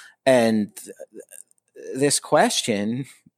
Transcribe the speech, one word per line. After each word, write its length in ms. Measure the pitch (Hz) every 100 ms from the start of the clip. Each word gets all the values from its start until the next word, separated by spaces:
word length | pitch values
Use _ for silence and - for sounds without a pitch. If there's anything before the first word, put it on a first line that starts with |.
| - _ 135
And 500 | 127 113 110 104 -
th-, 180 | 101 - - 104 - - - _ _ - 90 123
this 240 | 143 -
question, 840 | - 151 233 - - 101 107 123 131 - _